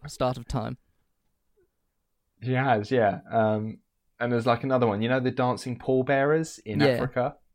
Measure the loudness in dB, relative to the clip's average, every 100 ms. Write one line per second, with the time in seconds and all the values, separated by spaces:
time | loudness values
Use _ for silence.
0 | -10 -4 -2 -2 -6 -6 -6 -10 _ _
1 | _ _ _ _ _ _ _ _ _ _
2 | _ _ _ _ -2 0 2 2 2 2
3 | 2 0 -2 0 2 0 -4 -10 _ _
4 | _ -6 -2 0 2 0 0 2 2 2
5 | 0 0 0 0 -2 -2 -6 -6 0 0
6 | 2 2 2 2 0 -8 -6 0 2 2
7 | -2 -2 -4 -6 _